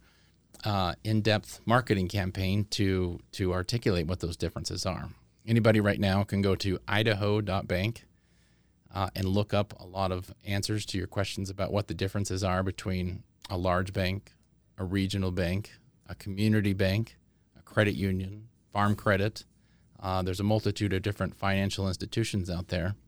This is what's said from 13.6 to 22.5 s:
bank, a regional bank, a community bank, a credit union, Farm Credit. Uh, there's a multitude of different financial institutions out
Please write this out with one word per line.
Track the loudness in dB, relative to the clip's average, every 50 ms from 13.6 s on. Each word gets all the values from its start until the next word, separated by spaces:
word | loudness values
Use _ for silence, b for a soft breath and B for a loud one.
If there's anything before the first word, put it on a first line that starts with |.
| 2 2 2 2 2 0
bank, | -2 -2 -2 0 -2 -4 -8 -12 _ _ _ _ _ _ _ _ _ -8
a | -6
regional | -2 0 0 0 0 0 0 -2 0
bank, | 0 0 0 0 0 -2 -4 -6 -14 -20 _ _ _ _ _ -16
a | -16
community | -14 -10 -8 -4 0 2 4 4 4 4 2 2
bank, | 2 2 2 2 2 0 -2 -8 _ _ _ _ _ _ _ _ -20
a | -18
credit | -4 0 2 2 2 2
union, | 0 0 0 0 -2 -4 -6 -10 -12 -16 -20 _ _ _ _
Farm | 0 2 2 2 2
Credit. | 2 4 4 4 4 2 0 -2 -6 -14 _ _ _ _ _ _ _ _ _ -16 -8
Uh, | -4 -2 0 0
there's | 0 -2 -2 0
a | 0
multitude | 2 2 2 0 0 -2 0 0 0 0
of | 0
different | 0 -2 -2 -2 -4 -6 -4
financial | -2 -2 0 2 2 0 0 -2 -2 -2 -2
institutions | -4 -4 -6 -6 -2 -2 -2 -2 -2 -4 -4
out | -2